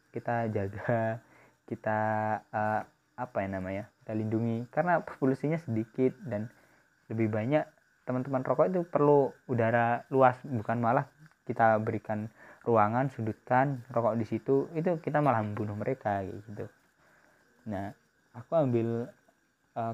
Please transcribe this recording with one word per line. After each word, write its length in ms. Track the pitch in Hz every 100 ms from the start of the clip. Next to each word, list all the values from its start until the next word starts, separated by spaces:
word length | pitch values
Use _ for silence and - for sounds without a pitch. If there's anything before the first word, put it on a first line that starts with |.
| _
kita 220 | - - 117 117
jaga, 640 | 107 98 98 - 117 113 113 - - - _ -
kita, 340 | 113 - 107 110 110 107 107 -
eh, 280 | 110 107 107 101 _ _
apa 240 | - 123 -
ya 80 | 98
namanya, 400 | 95 92 98 107 _ -
kita 80 |
lindungi, 560 | 110 110 110 117 113 120
karena 320 | - 175 170
polusinya 560 | - - 135 131 143 160
sedikit 560 | - 110 113 - 131 127
dan 320 | 180 104 110 _ _ _ _ _ -
lebih 240 | 113 113
banyak. 320 | 107 110 151 - _ _ _
Teman-teman 400 | - 127 131 135 131
rokok 220 | 123 170
itu 120 | 185 170
perlu 460 | - 147 143 135 - -
udara 580 | 120 113 117 117 120 -
luas, 260 | 131 131 123
bukan 340 | 147 123 104 117
malah 300 | 117 131 139 _ - _ -
kita 340 | 117 113 110
berikan 480 | 110 110 - 107 110 - - - -
ruangan, 400 | 113 104 117 139
sudutkan 720 | - 110 104 - 127 139 135 117
rokok 260 | 117 113 113
di 60 | 107
situ, 400 | 113 - 135 139 165
itu 240 | 175 165
kita 240 | - 147
malah 160 | 147 117
membunuh 380 | 107 104 104 104
mereka, 420 | 104 135 107 101
kayak 160 | 95 101 101
gitu. 200 | 101 101 _ _ _ _ _ _ _ _ _ -
Nah, 260 | 98 98 - _ _ _ 117
aku 240 | - 165
ambil, 480 | 139 117 113 117 120 - _ _ _ _ _ -
eh, 160 | 113